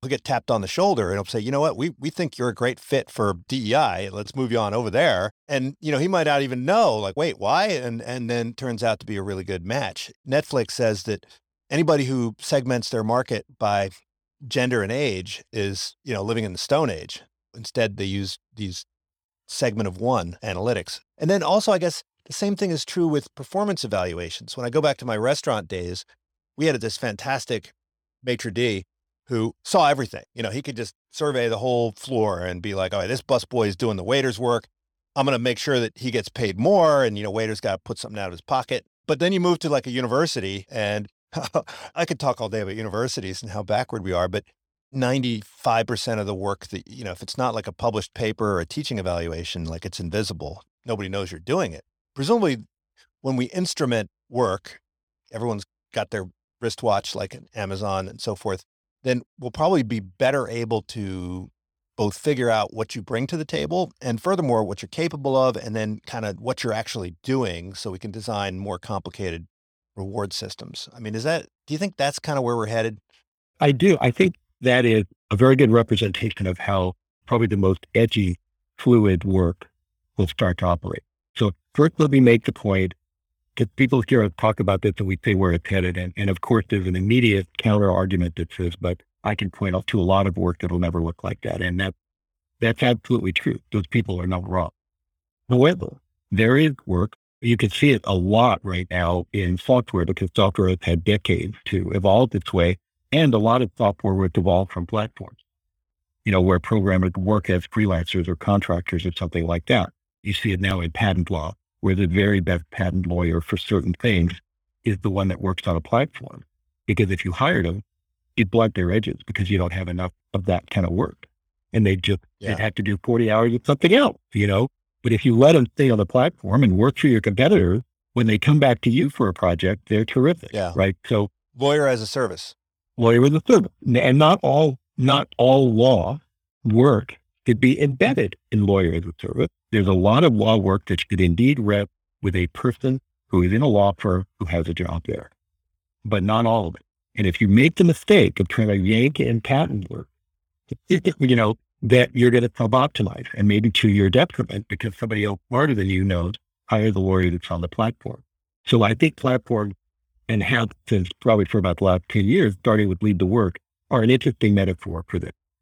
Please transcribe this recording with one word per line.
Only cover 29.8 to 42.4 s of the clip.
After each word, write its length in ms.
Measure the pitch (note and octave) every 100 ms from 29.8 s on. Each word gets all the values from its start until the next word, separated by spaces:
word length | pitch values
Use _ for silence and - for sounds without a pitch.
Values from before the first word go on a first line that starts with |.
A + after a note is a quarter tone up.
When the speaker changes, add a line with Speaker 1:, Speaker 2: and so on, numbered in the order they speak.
| D3
Speaker 1:
everything. 360 | C#3 A#2+ - -
You 80 | A#2
know, 80 | A2
he 100 | G#2+
could 160 | C#3+ A#2+
just 180 | A2+ - _
survey 380 | - D3+ C3 A#2+
the 100 | G#2+
whole 340 | B2+ A#2+ A#2
floor 480 | - - B2 G#2+ F2
and 200 | F2+ F2+
be 140 | G#2
like, 180 | G2 F#2
"All 80 | G2+
right, 60 | F#2
this 160 | C3
busboy 460 | - B2+ - B2 G#2
is 80 | F#2
doing 200 | A#2 G2
the 80 |
waiter's 340 | F#2 C3+ C3 G#2
work. 280 | A#2+ A#2 - _ _ _ _ C#3+
I'm 80 |
gonna 140 | C3+ B2
make 200 | B2 A#2
sure 220 | - C3
that 160 | A2+ -
he 140 | B2
gets 180 | A2 -
paid 300 | - A2 F#2+
more." 460 | C#3+ G3+ D#3+ C#3+
And, 120 | B2 G#2
you 80 |
know, 60 | G#2
waiter's 300 | G#2+ A2 G#2+
gotta 180 | G#2+ F#2+
put 200 | - A2+
something 200 | G#2 G#2
out 100 | F#2+
of 40 |
his 100 | E2+
pocket. 440 | - C3 - B2+ - _ -
But 140 | C3
then 120 | F3
you 80 | F#3+
move 180 | F3 E3+
to, 80 | D#3+
like, 180 | C#3+ C3
a 40 |
university, 760 | B2 B2 C3 E3 B2+ F#2+ G2 -
and 380 | A#2+ G#2 G#2 G2+ _ _
<laughs> 640 | D#3+ - D3+ - - -
I 100 | -
could 160 | E3+ D3+
talk 200 | C#3 A#2+